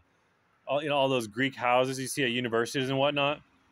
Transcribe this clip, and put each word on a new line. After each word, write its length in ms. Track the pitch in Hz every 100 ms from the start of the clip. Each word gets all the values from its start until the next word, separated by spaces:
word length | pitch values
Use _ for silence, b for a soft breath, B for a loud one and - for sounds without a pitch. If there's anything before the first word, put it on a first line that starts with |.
| _ _ _ _ _ _ -
all, 140 | 139
you 60 | 151
know, 80 | 147
all 120 | 135
those 180 | 127 110
Greek 300 | 104 135 135
houses 420 | 123 123 131 131
you 80 | 131
see 160 | -
at 80 | 127
universities 600 | 120 123 113 117 143 127
and 80 | 135
whatnot. 420 | 143 147 143 147 - _ _